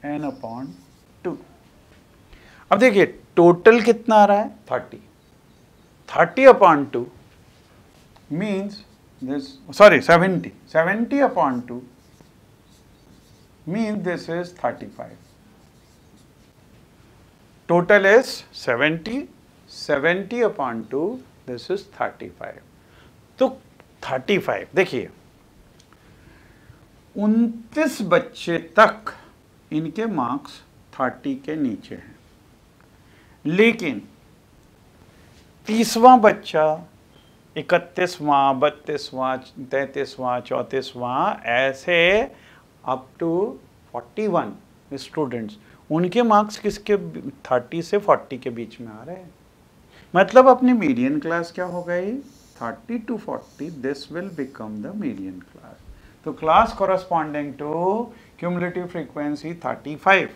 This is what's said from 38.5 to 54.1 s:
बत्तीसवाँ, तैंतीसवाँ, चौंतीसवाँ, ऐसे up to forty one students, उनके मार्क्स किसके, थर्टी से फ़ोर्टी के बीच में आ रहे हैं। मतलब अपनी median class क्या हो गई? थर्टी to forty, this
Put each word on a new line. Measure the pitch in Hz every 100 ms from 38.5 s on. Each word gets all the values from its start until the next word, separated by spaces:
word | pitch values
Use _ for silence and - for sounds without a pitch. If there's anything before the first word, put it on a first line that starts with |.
| 131
बत्तीसवाँ, | 147 147 - 147 - 131 131 131 - - 127
तैंतीसवाँ, | 135 135 143 131 - 127 123
चौंतीसवाँ, | 120 127 123 135 131 123 120 127 185 -
ऐसे | - 120 135 131 - 175 175 202 262 - - - _ _ -
up | 131 - _
to | 170 170 214 269 - _ _
forty | 120 - - 214
one | 175 113 - _ _ _ 139
students, | - - 143 120 110 104 - - _
उनके | 156 180 220
मार्क्स | 240 208 208 -
किसके, | 208 202 - 202 170 156 - - -
थर्टी | 127 120 165
से | 165 208
फ़ोर्टी | 202 143 - 127
के | 131
बीच | 117 113 -
में | 117
आ | 107
रहे | 127 185
हैं। | 180 _ _ _ _ _ _ - -
मतलब | 175 196 247 262
अपनी | 254 254
median | 247 165 120 127 151
class | 160 170 170
क्या | -
हो | 180 175
गई? | 170 175 190 262 277 - - -
थर्टी | 233 214 - 240 220
to | 226
forty, | - 123 - - 151 160
this | 127 143 -